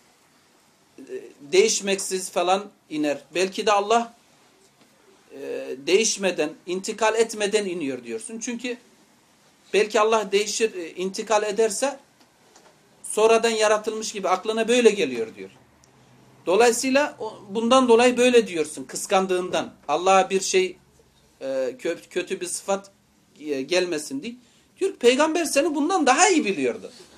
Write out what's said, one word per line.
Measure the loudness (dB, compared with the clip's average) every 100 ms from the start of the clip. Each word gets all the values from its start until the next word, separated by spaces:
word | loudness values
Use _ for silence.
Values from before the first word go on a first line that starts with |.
| _ _ _ _ _ _ _ _ _ -20
e, | -16 -16 -16 -20 0
değişmeksiz | 2 4 0 -2 -4 -4 -8 -6
falan | -2 0 0 -2 -16 _
iner. | -4 -4 -4 -6 -4
Belki | -4 -2 0
de |
Allah, | 0 2 0 -2 -10 _ _ _ _ _ _ _ _ _ _ _
e, | -14 -10 -8 -8 -8 2
değişmeden, | 2 2 0 -2 -2 -4 -6 -8
intikal | -6 -6 -2 0 2
etmeden | 0 -2 -2 0 -2
iniyor | -4 -6 -8
diyorsun. | -8 -10 -10 -12
Çünkü | -10 -8 -8 -10 _ _ _ _ _ _ _ _ _
belki | 0 0 2
Allah | 2 2 0
değişir, | 0 0 -2 -2 -2
e, | -10
intikal | -6 -6 -6 0 0
ederse | 0 0 0 0 -4 -6 _ _ _ _ _ -20 -20 _ _ _
sonradan | -8 0 4 4 2
yaratılmış | 2 2 2 -2 -6 -8
gibi | -6 -2
aklına | -2 0 -2 2
böyle | 4 4
geliyor | 4 0 -4 -8 -10
diyor. | -18 -18 _ _ _ _ _ _ _ _ 0
Dolayısıyla | 4 4 2 0 0 0 -4
o, | -12 -12 -10
bundan | -4 2 4 6
dolayı | 6 6 4
böyle | 4 4 4
diyorsun, | -2 -4 -6
kıskandığından. | -12 -12 0 0 2 -2 -2 -4 -4 -10 -4
Allah'a | 0 4 4 4
bir | -2
şey, | 0 0 0 -6 _ _ _ _ _ _
e, | -6 -4 -4 -6
kö-, | -6 -6 -8
kötü | -8 -6 -8
bir | -6
sıfat, | -8 -4 -4 -6 _ _ _ _ -16
e, | -6 -6
gelmesin | 0 0 0 -4 -6 -10
diye. | -10 -14 _ _ _ _
Diyor | -6
ki, | 2
Peygamber | 4 4 2 0 0
seni | 0 0 0
bundan | 0 2 4
daha | 6 6
iyi | 4 0
biliyordu. | -2 -2 -4 -10 -20 -20